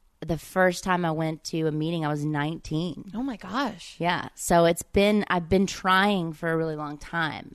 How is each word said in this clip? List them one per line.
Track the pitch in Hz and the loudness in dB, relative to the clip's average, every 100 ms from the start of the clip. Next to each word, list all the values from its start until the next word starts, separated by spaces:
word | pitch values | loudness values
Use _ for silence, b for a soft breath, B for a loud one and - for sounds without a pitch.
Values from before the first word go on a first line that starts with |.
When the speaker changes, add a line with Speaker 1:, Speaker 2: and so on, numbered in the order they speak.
| _ _ | _ _
Speaker 1:
the | 156 160 | -6 -6
first | - 185 185 175 | -2 2 2 2
time | 190 180 | -2 0
I | 170 | 0
went | 156 160 160 | 0 -2 -4
to | - 165 160 | -6 -2 0
a | |
meeting, | 151 160 170 | 0 -2 -2
I | 151 | -2
was | 151 | -2
nineteen. | 151 151 147 165 - 156 175 - 196 | -2 -2 -2 -6 -4 -4 -4 -8 -10
Speaker 2:
Oh | 202 | -8
my | 269 214 | -8 -8
gosh. | 185 233 262 175 - - | -8 -4 -4 -6 -16 -4
Speaker 1:
Yeah. | 170 170 - | -2 -2 -6
So | - - 170 | -10 2 6
it's | 170 170 | 6 4
been, | - 196 202 214 - | 0 2 4 2 2
I've | 180 165 | -2 2
been | 190 190 | 2 2
trying | - 190 185 202 196 165 | 0 2 4 4 2 -2
for | 151 170 | -4 -2
a | 165 | 0
really | 160 | 0
long | 151 147 147 | -4 -8 -10
time, | - 170 156 147 - | -6 -2 -2 -4 -12